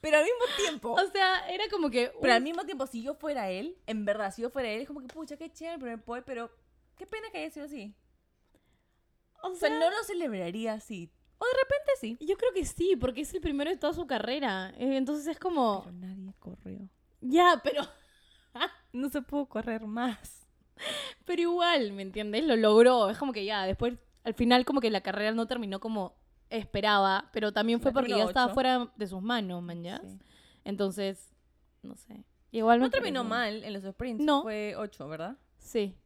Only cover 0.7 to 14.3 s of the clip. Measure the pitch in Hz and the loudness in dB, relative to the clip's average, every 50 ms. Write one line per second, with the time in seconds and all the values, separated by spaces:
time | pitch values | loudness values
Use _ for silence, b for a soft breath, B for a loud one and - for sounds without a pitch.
0.7 | 302 247 - 240 - 349 392 381 - 403 381 370 370 359 - - 359 381 415 - | -2 -4 -6 0 0 2 0 2 2 2 4 4 4 2 -2 -4 -4 -4 -4 -4
1.7 | 415 381 320 285 220 247 240 254 - - - 262 240 233 254 302 339 339 302 294 | -2 -2 -2 0 2 0 0 0 -2 0 4 4 4 4 4 0 -4 -6 -6 -6
2.7 | 349 262 262 254 - 233 226 277 302 - - 311 294 254 208 190 185 185 240 330 | -6 -6 -6 -8 -8 -8 -8 -8 -8 -6 -6 -4 -4 -2 -2 -4 -4 -4 -6 -8
3.7 | 370 _ _ - 220 214 208 208 208 214 208 196 190 - 233 262 - 277 254 226 | -12 _ _ -6 -6 -4 -2 -2 -2 0 -2 -4 -4 -6 -8 -6 -4 -4 -4 -4
4.7 | 208 226 277 277 285 294 254 254 - 320 320 - 294 285 320 320 _ - 311 330 | -4 -6 -8 -10 -12 -14 -14 -14 -14 -14 -12 -12 -12 -14 -14 -16 _ -12 -12 -10
5.7 | 339 302 262 240 233 220 214 - 233 247 247 - 262 233 233 226 _ _ _ _ | -10 -10 -10 -10 -10 -12 -10 -10 -12 -10 -10 -10 -10 -10 -10 -12 _ _ _ _
6.7 | _ _ _ _ _ _ 370 381 440 440 440 440 427 349 302 320 - 302 285 277 | _ _ _ _ _ _ -14 -12 -12 -12 -10 -10 -10 -8 -10 -8 -10 -12 -12 -12
7.7 | 294 269 196 208 208 _ _ _ _ _ _ _ _ _ _ _ _ _ _ _ | -12 -12 -12 -14 -16 _ _ _ _ _ _ _ _ _ _ _ _ _ _ _
8.7 | _ _ _ _ _ _ _ _ _ _ _ _ _ _ - 381 370 349 330 294 | _ _ _ _ _ _ _ _ _ _ _ _ _ _ -8 -8 -4 0 0 0
9.7 | - 311 330 339 403 453 440 - 381 349 339 269 214 190 180 170 180 220 226 226 | 2 4 2 2 2 0 -4 -4 -4 -4 -4 -4 -4 -4 -6 -6 -6 -6 -6 -6
10.7 | 214 214 - - 220 180 170 165 _ _ _ _ _ _ 415 480 508 523 523 - | -6 -6 -10 -12 -12 -12 -12 -14 _ _ _ _ _ _ -2 0 2 2 2 2
11.7 | 554 571 605 - 539 - - 220 233 - 311 302 392 - - 494 359 381 320 - | 0 0 2 0 0 0 -2 -8 -2 4 4 4 6 6 4 2 2 2 -2 -2
12.7 | - - 330 381 381 240 240 254 240 240 302 - - 370 - 330 285 277 294 320 | -2 0 4 4 4 4 4 0 0 -2 -6 -4 -6 -4 -2 0 0 0 0 0
13.7 | 370 269 - 294 - 320 349 269 269 220 208 233 | 0 0 0 -2 0 -2 -2 -2 -2 -2 0 -2